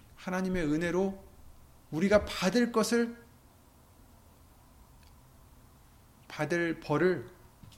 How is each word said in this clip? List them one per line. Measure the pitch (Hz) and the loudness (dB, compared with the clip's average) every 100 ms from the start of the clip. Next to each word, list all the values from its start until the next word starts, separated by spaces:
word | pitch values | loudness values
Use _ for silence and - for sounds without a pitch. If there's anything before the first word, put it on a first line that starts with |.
| - - | -20 -14
하나님의 | - 185 185 185 151 | -8 -4 -2 -2 0
은혜로 | 156 175 175 196 196 - - - - - - - | 0 0 0 -2 -4 -14 -20 -20 -20 -20 -20 -10
우리가 | 151 196 208 | -2 4 4
받을 | 208 - 185 220 240 | 2 0 0 2 2
것을, | 233 214 233 233 - - - - - - - - - - - - - - - - - - - - - - - - - - - - - - - - | 2 2 2 0 -4 -20 -20 -20 -20 -20 -20 -20 -20 -20 -20 -20 -20 -20 -20 -20 -20 -20 -20 -20 -20 -20 -20 -20 -20 -20 -20 -20 -20 -20 -20 -18
받을 | - 151 170 170 165 | -6 -2 0 -2 -4
벌을 | - 147 180 165 - - - - - | -2 2 2 0 -6 -18 -20 -20 -20